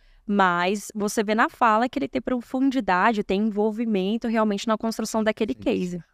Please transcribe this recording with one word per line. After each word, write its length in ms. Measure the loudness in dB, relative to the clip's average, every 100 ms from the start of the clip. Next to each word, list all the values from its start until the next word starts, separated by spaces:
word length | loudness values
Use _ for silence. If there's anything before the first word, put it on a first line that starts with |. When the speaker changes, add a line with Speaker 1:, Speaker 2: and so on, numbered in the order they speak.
| _ _
Speaker 1:
mas 640 | -2 2 4 4 0 -2 -6
você 300 | -4 -2 -2
vê 100 | 0
na 140 | 2 0
fala 400 | 2 2 4 0
que 100 | -2
ele 100 | -4
tem 140 | -4
profundidade, 1040 | -4 -4 -4 0 0 0 2 2 4 2
tem 180 | 0 0
envolvimento 840 | 0 0 -2 -2 -2 0 0 -2 -2
realmente 400 | 0 0 0 -2
na 100 | -2
construção 440 | -2 -4 -4 -2
daquele 300 | 0 0 -2
Speaker 2:
Sim. 60 | -2
Speaker 1:
case. 460 | -2 -2 -2 -6 -12